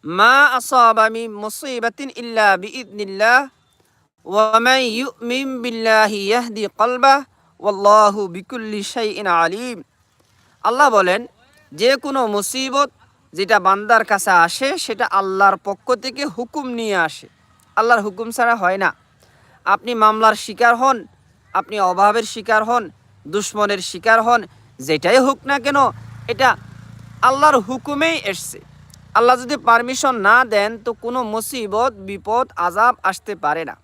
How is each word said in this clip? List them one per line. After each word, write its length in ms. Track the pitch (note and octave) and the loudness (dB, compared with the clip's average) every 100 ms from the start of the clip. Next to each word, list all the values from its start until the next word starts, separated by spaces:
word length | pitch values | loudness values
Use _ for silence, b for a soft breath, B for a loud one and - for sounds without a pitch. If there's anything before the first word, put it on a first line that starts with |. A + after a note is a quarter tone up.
"মা 420 | D3+ F3+ A3 C4+ C#4+ | -6 2 4 6 4
আসাবা 640 | B3+ - C4 A#3 A3 A3 | 2 0 4 4 4 0
মিন 240 | A3+ A#3 | -2 -10
মুসিবাতিন 760 | G#3 G#3+ - D4 A#3+ A#3 A3+ C#4 A#3 | -10 -12 -12 -10 -6 -6 -8 -14 -12
ইল্লা 420 | A#3 A3+ G#3 F#3 | -6 0 2 2
বিইذنিল্লাহ 880 | G#3 B3 A3 G#3 G3+ F#3+ A3 B3+ C#4 _ _ _ _ _ _ _ - | -4 -14 -14 -12 -12 0 4 4 2 _ _ _ _ _ _ _ -6
ওয়া 340 | G3+ A3 A3 | 0 2 2
মান 200 | A#3+ C4 | 2 2
ইউমিন 840 | B3+ A3 C4+ - A#3 B3+ C4+ C4 | 0 -4 -8 -8 -6 -6 -6 -8
বিল্লাহি 680 | A#3+ A3+ A3+ A3 G#3+ G#3 G3 | -8 -4 2 2 2 0 -2
ইয়াহদি 400 | A#3 A#3+ G#3+ G3+ - | -2 -2 -8 -10 -2
কলবাহ 440 | A3+ B3+ C4+ C4+ - _ _ _ | -2 2 4 2 0 _ _ _
ওয়াল্লাহু 680 | F#3+ G3 G3+ G#3+ G#3+ G3+ G3 | -4 0 4 6 6 2 -8
বিকুল্লি 560 | F3 F#3+ B3+ A3 G#3 | -10 -12 -12 -8 -10
শাইইন 440 | G3 A#3+ G#3+ F#3+ G3+ | -8 -6 -6 -4 0
আলিম।" 540 | E3+ E3 G3 B3 A3 - _ _ _ _ _ _ _ | 2 0 -2 -10 -12 -18 _ _ _ _ _ _ _
আল্লাহ 260 | G#3 A#3+ C#4+ | -4 2 4
বলেন, 380 | G#3+ F#3 G3 A#3+ _ _ _ _ | 4 2 0 -4 _ _ _ _
যে 220 | - C4 C4+ | -2 0 0
কোনো 320 | C#4 C4+ A3+ | -2 -2 -2
মুসিবত 640 | G#3 G3 B3+ C4 C#4 C#4+ _ _ _ _ | -2 -4 -8 -4 -2 -2 _ _ _ _
যেটা 260 | D#3+ G3 G#3 | -8 0 2
বান্দার 460 | F#3 G3 G#3+ A3+ A3 | 2 0 2 2 2
কাছে 240 | G3+ G3+ | -2 4
আসে 480 | F3+ E3+ - C4+ F#4 | 4 4 0 -4 -4
সেটা 280 | - G#3+ A#3 | -6 -6 -2
আল্লাহর 520 | F#3+ G3 F#3+ G3 F#3+ | 0 -2 2 2 2
পক্ষ 380 | G3+ G3 - B3 | -6 -8 -4 -4
থেকে 300 | C4 B3+ C4+ | -4 -8 -8
হুকুম 420 | E3+ A#3+ D4+ B3+ | -8 -8 -8 -8
নিয়ে 280 | A#3 A3 F#3+ | -6 -4 -2
আসে, 320 | D#3+ - - _ _ _ _ - | -2 -4 -20 _ _ _ _ -2
আল্লাহর 260 | A3+ A#3 | 2 2
হুকুম 300 | G#3 F#3+ A3+ | 0 -8 -10
ছাড়া 240 | A#3 A#3 A#3 | -2 0 2
হয় 220 | F3+ G3 | 0 0
না। 180 | F#3 - _ _ b b b b - | -2 -4 _ _ b b b b -2
আপনি 300 | G3 A#3 A#3 | -2 -2 2
মামলার 400 | G#3+ G#3+ A3 G#3+ | 2 4 2 2
শিকার 400 | - F#3+ A#3+ A#3+ | -8 0 2 4
হন, 320 | C4 B3 - _ _ _ _ | 0 -2 -6 _ _ _ _
আপনি 260 | F#3+ F#3+ G#3+ | -6 -6 -2
অভাবের 440 | F#3 F3+ G3+ A3+ | -2 2 2 2
শিকার 400 | A3 A3+ G#3 A3 | -4 -10 0 0
হন, 260 | A3 A#3+ G3 _ _ _ D3 | 2 -2 -4 _ _ _ -8
দুশ্মনের 520 | F#3+ G3+ G#3 G#3 G3+ | -6 -6 -4 -2 -2
শিকার 420 | F#3 F#3 A3 A3+ | -6 -4 2 2
হন, 220 | A3+ A#3+ E3 b b - | 4 0 -2 b b -16
যেটাই 380 | C3 D#3 E3+ B3 | -4 -2 2 4
হোক 200 | C4 C4+ C4+ | 2 -2 -4
না 140 | C#4 | -2
কেন 160 | B3+ C#4+ B3+ - - - - | 0 2 0 -2 -18 -16 -10
এটা 300 | A#3+ C4 G3+ - - - - - - | 0 0 0 -8 -20 -20 -20 -20 0
আল্লাহর 380 | A#3 C4+ D4+ C4+ | 0 4 4 4
হুকুমেই 640 | G3 B3+ - C#4 E4 D#4+ | -2 -10 -8 -4 -2 -2
এসছে। 360 | G3+ F#3 - - - - - - - | -6 -8 -12 -16 -20 -20 -20 -20 -2
আল্লাহ 220 | - A#3+ B3+ | 2 4 2
যদি 220 | B3 - | -2 -2
পারমিশন 580 | - A#3 A#3+ C4 C#4 A#3+ | 2 2 2 -2 -2 0
না 300 | G3 A#3 B3+ | 4 4 4
দেন 320 | G#3 G#3 A3+ | 0 -2 -6
তো 100 | A#3+ | -10
কোনো 300 | A3 A#3 B3+ | -8 -6 -6
মুসিবত, 680 | A3+ A3 A3 B3+ G#3 G#3 C4 | -4 -6 -8 -10 -4 -2 -2
বিপদ, 580 | G#3 G3 G3+ - A#3 B3+ - | -4 -14 -12 -4 -2 -2 -4
আযাব 400 | F3 F3+ A#3 B3 | -4 2 0 2
আসতে 320 | F#3 F#3+ - G3+ | -4 -6 -12 -6
পারে 300 | D3 D#3+ D3+ | -4 -4 -6
না। 120 | - | -14